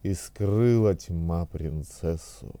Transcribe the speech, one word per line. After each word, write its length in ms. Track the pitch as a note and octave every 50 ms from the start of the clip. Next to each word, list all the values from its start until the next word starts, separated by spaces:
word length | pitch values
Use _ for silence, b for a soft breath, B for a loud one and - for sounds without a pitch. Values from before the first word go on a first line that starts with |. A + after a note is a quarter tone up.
| -
И 100 | G2+ F#2+
скрыла 800 | F2 - - _ - G#2 G2 G2+ A2 A#2 A#2+ A#2 A#2 A2 G#2 F#2+
тьма 500 | - - - F2 E2 E2 E2 E2+ E2+ E2+
принцессу. 1080 | - - D#2+ D#2+ D#2 D2+ D#2 C#2+ - - - - E2 E2 E2 - - - - - - - -